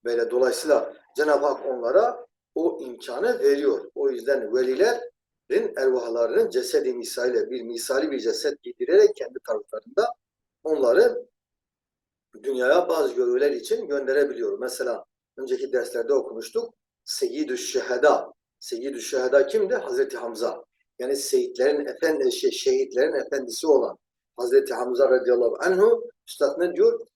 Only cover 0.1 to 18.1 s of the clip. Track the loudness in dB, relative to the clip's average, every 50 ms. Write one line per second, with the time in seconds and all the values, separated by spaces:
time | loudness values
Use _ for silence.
0.1 | 4 4 4 4 4 4 4 4 2 -2 2 4 4 4 2 -2 -12 -18 _ _
1.1 | _ 0 2 4 4 4 2 0 -2 -2 -4 -4 -4 -2 -2 4 4 4 4 4
2.1 | -2 -6 -16 _ _ _ _ _ _ -2 -2 -2 -2 -4 -12 -14 -14 -14 -12 -10
3.1 | -6 -2 0 -2 0 2 4 2 4 4 2 0 0 0 -4 -10 _ -2 -2 -2
4.1 | -2 -2 -2 0 0 0 0 -2 0 0 0 0 2 2 2 2 2 -2 -6 -14
5.1 | _ _ _ _ _ _ _ _ -2 0 0 -2 -4 0 0 2 2 0 -2 -4
6.1 | -2 0 0 2 2 0 0 2 0 -4 -2 0 -2 0 0 0 -4 -4 -8 -8
7.1 | -6 -4 -2 0 0 0 -2 -2 -6 -8 -8 -8 -10 -10 -6 -4 -2 -2 -2 -2
8.1 | -4 -4 -2 -4 -4 -2 -4 -4 -6 _ _ -16 -8 _ -2 2 6 6 6 6
9.1 | 4 -2 -10 -10 -10 -12 _ -6 -6 -6 -6 _ -12 -12 _ -4 -2 -2 -2 -2
10.1 | -4 _ _ _ _ _ _ _ _ _ _ -4 -2 2 2 4 4 6 4 4
11.1 | 2 -2 -10 _ _ _ _ _ _ _ _ _ _ _ _ _ _ _ _ _
12.1 | _ _ _ _ -20 -10 -6 -4 -2 0 2 4 4 4 4 2 0 0 0 0
13.1 | 0 0 0 2 2 2 2 2 0 -2 -2 -2 -2 -2 -2 -4 -4 -4 -2 0
14.1 | 2 2 2 0 -2 -4 -4 -6 -4 -4 -6 -8 -6 -6 -6 -6 -6 -6 -10 _
15.1 | _ _ _ _ _ -12 -4 -4 -4 -4 -4 -2 -2 -4 -4 -2 -6 -6 0 2
16.1 | 0 0 0 -2 -10 -12 -12 -6 -6 -6 -6 -6 _ _ _ _ _ _ _ -10
17.1 | -6 -4 -4 -4 -2 -4 -4 -4 -4 -6 -6 -4 -4 -4 -2 -2 -2 4 4 4